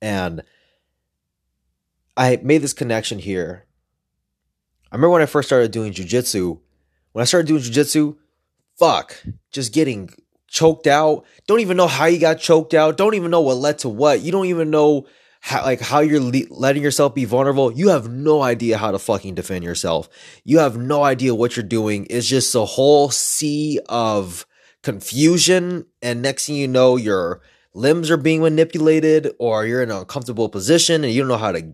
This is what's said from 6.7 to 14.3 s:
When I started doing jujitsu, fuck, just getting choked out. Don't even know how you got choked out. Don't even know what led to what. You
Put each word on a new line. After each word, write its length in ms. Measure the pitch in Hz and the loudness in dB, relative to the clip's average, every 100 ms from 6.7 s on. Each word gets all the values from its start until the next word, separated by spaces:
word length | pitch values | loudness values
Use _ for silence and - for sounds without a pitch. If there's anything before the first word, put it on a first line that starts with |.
| _ _ _ _ | _ _ _ _
When 100 | 107 | -4
I 20 | |
started 220 | 123 180 156 | 0 0 2
doing 160 | 156 | 0
jujitsu, 560 | 120 120 143 156 151 147 _ _ _ _ _ - | 0 -2 0 0 -2 -4 _ _ _ _ _ 0
fuck, 380 | 165 101 - - - - _ | 2 2 -4 -14 -16 -18 _
just 220 | 139 123 | -10 -4
getting 380 | 123 151 107 90 - _ _ _ | 0 0 -2 -10 -18 _ _ _
choked 400 | - 160 160 147 | 2 2 2 2
out. 380 | 143 156 151 - _ - | 2 2 0 -6 _ 0
Don't 140 | 220 | 0
even 180 | 202 180 | 2 2
know 80 | 175 | 2
how 180 | 131 | 2
you 140 | 160 175 | 2 4
got 200 | 160 160 | 2 2
choked 360 | - 160 156 | 2 2 4
out. 240 | 160 156 160 | 2 2 2
Don't 160 | 202 | 0
even 160 | 214 170 | 0 0
know 100 | 170 | 0
what 160 | 143 127 | 2 0
led 220 | 143 147 | -2 -4
to 100 | 131 | -6
what. 320 | 107 147 151 | 0 2 2
You 100 | 156 | 0